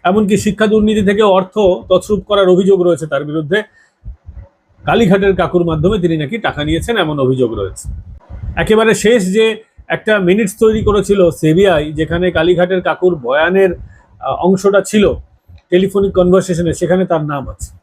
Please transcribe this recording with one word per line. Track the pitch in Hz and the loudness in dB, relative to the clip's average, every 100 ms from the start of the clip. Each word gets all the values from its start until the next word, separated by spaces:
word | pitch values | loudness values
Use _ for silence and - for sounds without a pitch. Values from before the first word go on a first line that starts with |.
এমনকি | 175 202 202 208 | 0 0 2 0
শিক্ষা | 214 - 214 | 0 0 2
দুর্নীতি | 220 214 214 | 2 2 2
থেকে | 196 202 | 0 2
অর্থ | 214 185 185 214 196 180 - | 2 2 0 0 0 0 0
তছরূপ | 185 - 208 | 0 0 -4
করার | - 202 190 | 0 2 4
অভিযোগ | 180 190 190 | 4 4 2
রয়েছে | 175 170 156 | 2 0 -2
তার | 143 | -6
বিরুদ্ধে, | 147 156 147 202 208 _ _ _ - - - - - _ _ _ - | -4 -6 -2 -4 -4 _ _ _ -20 -18 -20 -20 -20 _ _ _ -2
কালীঘাটের | 196 220 196 196 185 | 0 4 4 2 0
কাকুর | 165 175 | -2 -2
মাধ্যমে | 170 156 175 214 | -2 0 0 0
তিনি | 170 160 | -2 -2
নাকি | 147 226 | -4 -4
টাকা | 156 147 | -6 -4
নিয়েছেন, | 147 160 - 226 | -4 -4 -2 -2
এমন | 160 147 | -2 0
অভিযোগ | 131 127 120 | -2 0 -2
রয়েছে। | 110 95 - - - - - _ - - - | -2 -8 -10 -14 -14 -16 -20 _ -12 -8 -6
একেবারে | 165 214 226 | 0 2 2
শেষ | 208 208 240 185 | 2 2 2 2
যে | 202 220 214 _ - - | 0 0 -2 _ -20 -8
একটা | 165 - 214 | -6 0 0
মিনিটস | 180 196 208 - | 2 2 0 0
তৈরি | 220 220 | 0 2
করেছিল | 214 202 185 202 175 | 0 0 0 2 2
সিবিআই, | - 156 160 196 160 151 | 2 0 4 4 2 -2
যেখানে | 151 156 170 180 | -6 -4 -2 0
কালীঘাটের | 170 165 175 180 185 | 0 0 2 0 0
কাকুর | 180 151 180 165 | -2 0 0 -2
বয়ানের, | 120 143 165 190 190 | -2 0 2 2 2
আহ, | 170 - - _ _ 135 - 175 | 0 -14 -20 _ _ -8 -2 0
অংশটা | 190 196 202 | 0 2 0
ছিল, | 190 214 185 - - _ _ - _ | 0 0 0 -2 -12 _ _ -20 _
টেলিফোনিক | 180 190 196 196 | 0 0 0 0
কনভারসেশনে, | 190 180 185 185 170 170 | 0 2 2 0 -2 -2
সেখানে | - 165 185 180 | -2 -2 0 0
তার | 165 151 | -2 -2
নাম | 143 131 | -8 -10
আছে। | - - - | -14 -18 -20